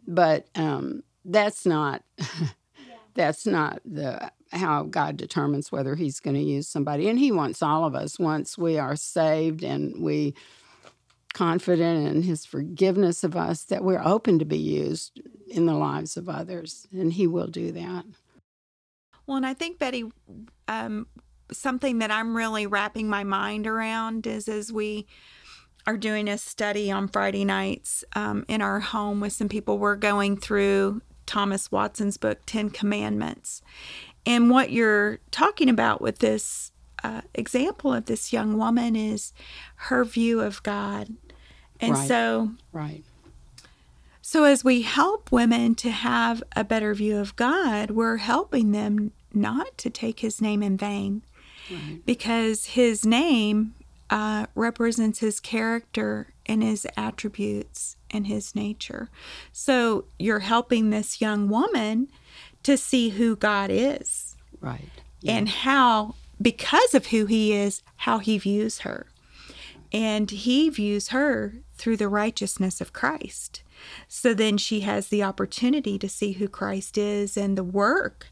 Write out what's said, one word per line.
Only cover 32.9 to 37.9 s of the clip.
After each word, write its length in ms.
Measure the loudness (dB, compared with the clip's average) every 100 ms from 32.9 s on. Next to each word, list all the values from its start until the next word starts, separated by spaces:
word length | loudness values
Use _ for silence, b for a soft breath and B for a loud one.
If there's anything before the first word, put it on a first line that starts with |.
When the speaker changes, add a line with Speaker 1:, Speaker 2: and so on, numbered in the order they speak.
| -2 -2 -2 -4 -6 -12 -14 B B B B B B 0
Speaker 2:
And 240 | 6 8
what 220 | 6 4
you're 480 | 2 4 4 2 -2 -10
talking 380 | 0 0 4 4
about 320 | 4 2 2
with 180 | -2 2
this, 520 | 2 2 -4 -8 -12 _ -18 -10
uh, 180 | -8 -8 -8
example 600 | -8 -2 0 0 0 0